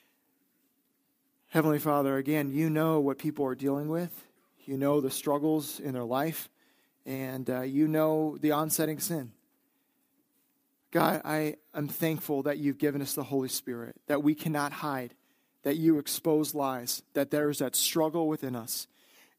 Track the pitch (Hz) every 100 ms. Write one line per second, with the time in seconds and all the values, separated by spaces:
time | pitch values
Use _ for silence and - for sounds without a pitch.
0 | _ _ _ _ _ _ _ _ _ _
1 | _ _ _ _ _ 165 156 147 156 143
2 | 139 135 135 151 139 139 160 156 160 156
3 | 139 135 156 147 135 127 139 139 151 165
4 | 175 - - _ _ _ - 135 139 147
5 | 131 - 151 143 156 156 139 - 147 127
6 | 117 131 160 156 - _ _ _ _ _
7 | - 135 131 131 127 127 127 139 156 156
8 | 156 156 156 143 151 147 156 - 156 147
9 | - 165 117 - _ _ _ _ _ _
10 | _ _ _ _ _ _ _ _ _ 165
11 | 160 156 - 156 151 - _ 156 147 -
12 | 160 156 - 139 143 147 143 139 147 143
13 | 139 - 120 135 131 - - 117 117 -
14 | - 147 147 156 165 147 143 143 151 131
15 | 123 - _ _ _ _ 139 160 160 151
16 | - - 165 151 151 147 135 127 120 -
17 | - 147 139 151 147 143 131 - - 170
18 | 156 165 156 147 135 123 117 - - _
19 | _ - -